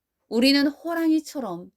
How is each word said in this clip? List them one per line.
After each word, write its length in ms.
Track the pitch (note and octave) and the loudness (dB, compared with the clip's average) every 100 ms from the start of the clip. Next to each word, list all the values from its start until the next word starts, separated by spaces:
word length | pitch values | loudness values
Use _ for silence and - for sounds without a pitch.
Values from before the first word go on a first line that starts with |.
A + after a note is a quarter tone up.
| _ _ _ | _ _ _
우리는 360 | A3 C4+ C#4+ C#4+ | 2 4 4 2
호랑이처럼 1040 | C#4+ E4 E4 E4 D#4 - D4 A3+ F3 F#3+ | -2 -6 -2 0 0 -2 -8 -8 -10 -14